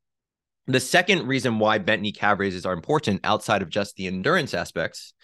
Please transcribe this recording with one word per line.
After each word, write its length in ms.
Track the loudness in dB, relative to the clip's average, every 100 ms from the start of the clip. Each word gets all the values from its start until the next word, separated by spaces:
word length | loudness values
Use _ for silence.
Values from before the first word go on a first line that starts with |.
| _ _ _ _ _ _ -2
The 140 | 0
second 460 | 2 2 4 2 2
reason 320 | 0 0 2
why 200 | 4 2
bent 240 | 2 0
knee 100 | -2
calf 260 | 0 2 2
raises 260 | 0 -2
are 80 | -4
important 480 | -4 0 0 0 -2
outside 360 | 0 -2 0 0
of 80 | 0
just 280 | -4 -4 -6
the 100 | -8
endurance 480 | -4 0 0 -2
aspects 600 | -4 -4 -4 -6 -8 -18 _